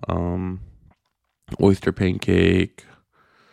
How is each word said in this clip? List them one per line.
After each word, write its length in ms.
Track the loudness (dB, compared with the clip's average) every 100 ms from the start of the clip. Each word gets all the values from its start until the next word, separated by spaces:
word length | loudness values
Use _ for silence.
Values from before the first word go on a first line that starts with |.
| -6
um, 500 | -4 -4 -4 -6 -10 -14 -20 _ _ _ _ _ _ -14 2
oyster 300 | 2 2 0
pancake, 920 | -2 0 -2 0 2 4 2 0 -6 -20 _ _ _ _ _ _